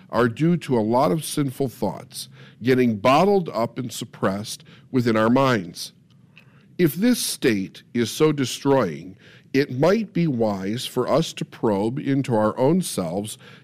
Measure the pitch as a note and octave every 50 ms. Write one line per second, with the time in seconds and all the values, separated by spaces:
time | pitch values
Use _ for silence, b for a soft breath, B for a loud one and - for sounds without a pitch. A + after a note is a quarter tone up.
0 | B B - A2 B2 A#2 A2+ - D3+ E3+ F3 D#3+ - - B2+ A2+ G#2+ A2 A#2 B2+
1 | D3 F3+ F3 D#3+ - - - D3+ C#3+ C3 B2 - C#3 B2 - - A2 F#2+ C2+ -
2 | - - - - - B B B B B B B A2 B2 B2+ B2+ B2+ A#2+ A2 G2
3 | F#2+ B2+ C3+ D#3 F#3 G3+ G3+ G3 E3 D3+ - G#2+ A#2 A#2+ - - B2+ A2+ - -
4 | A#2 - - - A#2+ G2+ F#2+ G2+ G2+ - - - B B B B B B - C3
5 | A#2 A#2+ G#2+ A2 A2 A2+ B2 C#3 C#3 C3 B2 G#2 F2 F2 - - - - - _
6 | _ _ _ _ _ b b b b b b b b b b - F3+ D3 D3 E3+
7 | G#3+ B3 A#3+ - - - - - - C3 G#2+ G2 F#2+ - - - - _ - A#2+
8 | A#2 A2 - - D#3 D#3 D3+ C#3 C3 - - - - C#3 C#3 C3+ A2 F2 D2 D2
9 | F2 F#2+ - B B B B B B B - C3+ D3 C#3 B2+ B2+ D3+ F3 G3+ A#3
10 | G#3+ - - F3 E3+ D#3+ B2+ A2+ A2 G#2+ G2+ F#2+ F#2+ G2 A2 B2+ - - - C3
11 | A#2 D#2+ A#2 D3+ E3 - - - E3+ - - - - A2+ G2+ G2 G#2 A#2 C3 -
12 | - C3+ C3+ C#3 C3 - A#2 G#2+ G#2+ G#2+ - - C3 C#3+ E3+ F#3 F3 - - -
13 | F2+ D#2+ E2+ G2+ G#2 A2 - B B B B B